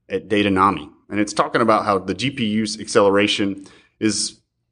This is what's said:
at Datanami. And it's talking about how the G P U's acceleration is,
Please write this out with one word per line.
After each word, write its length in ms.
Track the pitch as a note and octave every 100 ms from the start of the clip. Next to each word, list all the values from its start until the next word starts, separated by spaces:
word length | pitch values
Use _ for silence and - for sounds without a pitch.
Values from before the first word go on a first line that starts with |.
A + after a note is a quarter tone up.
| -
at 200 | F#2+ F#2
Datanami. 640 | G#2 G2+ F#2+ G2 D#2+ D2 - -
And 100 | G2+
it's 140 | G#2
talking 260 | - D3+ D3
about 240 | A2+ G#2+
how 140 | G#2 G2
the 160 | F#2
G 160 | F#2 B2+
P 160 | C3+ A2
U's 340 | G#2+ G#2+ G#2+
acceleration 880 | G2+ A2+ G2+ G2+ G#2 - G2+ F#2+ - - _ -
is, 400 | A2 G2+ - - _ _ _